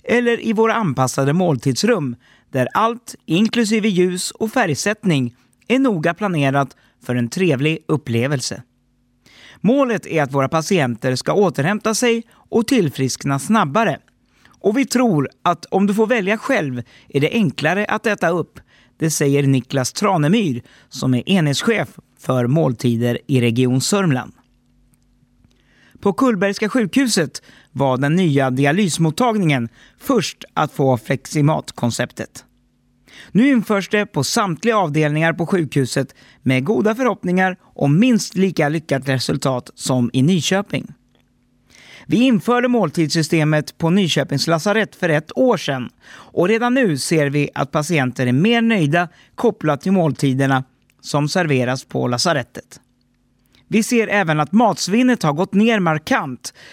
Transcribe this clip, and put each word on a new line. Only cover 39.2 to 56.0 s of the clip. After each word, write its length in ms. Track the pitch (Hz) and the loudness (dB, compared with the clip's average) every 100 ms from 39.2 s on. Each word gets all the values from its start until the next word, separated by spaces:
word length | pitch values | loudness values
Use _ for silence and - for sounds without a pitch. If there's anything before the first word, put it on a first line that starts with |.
| - - 139 127 - - | -2 -2 -2 -4 -6 -12
som 340 | - 127 120 | -2 0 0
i 80 | 131 | 2
Nyköping. 680 | 135 185 - 190 202 135 - - _ _ _ _ _ _ _ - - - - | 2 2 0 -2 -2 -8 -10 -18 _ _ _ _ _ _ _ -20 -20 -18 -2
Vi 120 | 175 | 2
införde 500 | 262 214 - 240 247 | 4 2 2 0 2
måltidssystemet 1080 | 247 175 175 156 170 156 165 151 156 - - | 2 0 0 -2 0 0 2 2 0 -2 -4
på 120 | 165 | 0
Nyköpings 580 | 190 175 151 - 139 156 | 2 2 0 -2 -2 0
lasarett 480 | 165 196 214 185 - | -2 0 0 -2 -2
för 140 | 175 | 0
ett 280 | 147 - - | 0 -2 0
år 200 | 254 180 | 0 0
sedan, 320 | - 135 120 _ - | -2 -6 -8 _ -20
och 380 | - - - 175 | -20 -10 -2 0
redan 260 | 220 240 | 2 2
nu 240 | 254 226 139 | 2 2 0
ser 320 | - 160 143 | 0 0 2
vi 200 | 147 143 - | 0 -2 -2
att 160 | - | -4
patienter 560 | 160 151 156 127 - 123 | -2 -2 0 -2 -2 0
är 60 | |
mer 280 | 123 202 233 | 2 2 2
nöjda 460 | 226 220 147 175 175 _ _ - | 2 2 2 0 -2 _ _ -2
kopplat 460 | 233 - 151 143 | -2 0 -2 -2
till 100 | 190 | 0
måltiderna 720 | 196 160 123 139 131 135 131 131 _ _ _ | 2 2 0 0 0 2 0 -2 _ _ _
som 280 | - 147 147 | -6 -4 -2
serveras 560 | 190 165 131 123 131 - | -2 0 0 0 -4 -6
på 220 | 131 123 | -6 -4
lasarettet. 720 | 123 175 151 120 - - - _ _ _ _ _ _ _ _ - | -2 -2 -2 -4 -14 -20 -20 _ _ _ _ _ _ _ _ -2
Vi 120 | 208 | -2
ser 240 | 220 240 214 | 2 0 0
även 320 | 202 170 151 | 0 0 0
att 120 | 147 | 2
matsvinnet 720 | 208 233 170 - 208 254 240 | 4 4 2 0 2 2 2
har 100 | 156 | 0
gått 200 | 147 190 | 0 0
ner 260 | 190 220 220 | 2 2 2
markant, 720 | 170 156 | 0 0